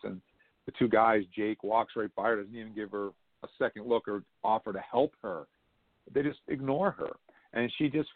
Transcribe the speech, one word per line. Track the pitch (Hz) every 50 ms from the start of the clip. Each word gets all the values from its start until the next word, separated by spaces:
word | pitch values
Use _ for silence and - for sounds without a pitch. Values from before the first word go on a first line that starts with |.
| -
And | 104 95 92 _ _ _ _ _ _ _ _ -
the | - - -
two | 127
guys, | 113 113 110 113 113 110 107 95 90 -
Jake | 110 104 107 107 - -
walks | 104 110 117 110 - -
right | 120 110 98 -
by | - 101 113
her, | 117 104
doesn't | 101 101 117
even | 117 110 110 107
give | 107 104 98
her | 104 101 101 98 - _ _ _ _ - -
a | - _ -
second | 135 113 - 110 104
look | 123 117 110 -
or | 107 104 101 - _ _ _ -
offer | 107 110 110 - 110
to | 95 95
help | 95 - - 120 143 151 _ -
her. | - 104 90 80 71 _ _ _ _ _ _ _ _ _ _ _ _ - -
They | 139 135
just | 147 131 - -
ignore | - 151 135 135 135 135 156 196 196
her. | - - - - - - _ _ _ _ _ - -
And | 120 120 117 -
she | - 151 143
just | 127 156 151 - -